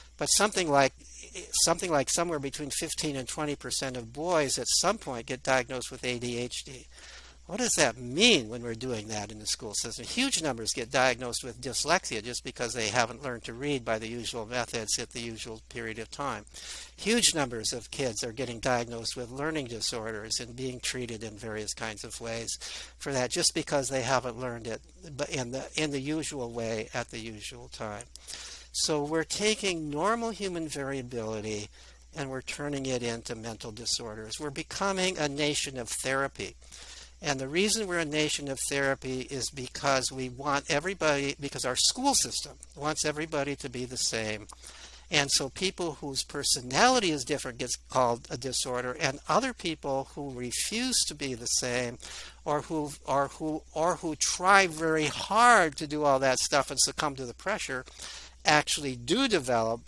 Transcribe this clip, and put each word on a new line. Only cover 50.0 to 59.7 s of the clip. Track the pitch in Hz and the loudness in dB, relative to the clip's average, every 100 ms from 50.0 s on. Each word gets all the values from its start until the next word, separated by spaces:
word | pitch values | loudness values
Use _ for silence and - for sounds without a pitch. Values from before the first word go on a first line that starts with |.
| 131 | -2
who | - 143 | -8 -8
refuse | 123 123 - - 220 254 240 - | -6 -4 -2 0 0 0 2 0
to | 151 | -2
be | 139 | -4
the | 120 117 | -4 0
same | - 127 123 123 117 - - - - | 0 2 0 -2 -6 -12 -12 -14 -10
or | 165 147 | -2 -2
who, | - 160 147 - - | 0 -2 -2 -6 0
or | 139 139 | 2 2
who, | - 156 156 - | -2 -4 -4 -6
or | 151 165 160 | 0 2 2
who | 170 151 | -2 0
try | - - 180 196 185 | 0 2 8 8 8
very | 156 160 160 151 | 4 2 4 2
hard | - - 208 240 226 165 - | 0 2 8 10 10 8 2
to | 151 | -4
do | 151 | 2
all | 147 135 | 4 6
that | 135 127 | 6 4
stuff | - 147 135 | 4 2 2
and | 135 | 2
succumb | - - 151 135 | 2 2 -2 -2
to | 123 | -8
the | |
pressure | - 185 202 - 131 - - - - - - | -6 -4 -2 -2 -4 -6 -12 -12 -12 -16 0
actually | - 151 - - 143 123 | 6 6 6 0 0 -4
do | 120 214 269 | 0 2 4
develop | 185 127 117 113 | 4 4 4 4